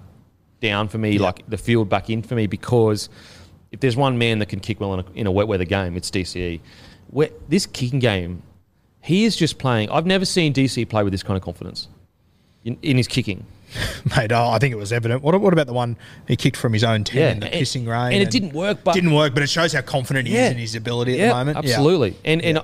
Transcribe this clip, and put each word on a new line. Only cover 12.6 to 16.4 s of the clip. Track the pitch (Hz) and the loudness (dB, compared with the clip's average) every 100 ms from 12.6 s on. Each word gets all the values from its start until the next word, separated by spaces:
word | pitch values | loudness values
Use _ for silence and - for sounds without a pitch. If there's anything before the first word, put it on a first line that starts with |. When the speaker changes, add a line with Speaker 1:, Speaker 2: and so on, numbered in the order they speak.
| 113 | -10
Speaker 1:
in, | 123 | -6
in | - 127 | 0 2
his | 117 | 2
kicking. | - 110 92 - - - - | -2 -4 -6 -10 -20 -14 -8
Speaker 2:
<laughs> | - - - - | -6 -4 -2 0
Mate, | 107 | 2
oh, | 117 120 | 2 2
I | 113 | 2
think | 139 | 0
it | 113 | -2
was | 101 | -4
evident. | 120 113 127 | -2 0 0
What, | 147 185 | 2 4
what | 202 | 4
about | 165 131 | 4 2
the | |
one | 120 120 113 - - - | -2 -4 -6 -12 -12 -4
he | |
kicked | 120 | 0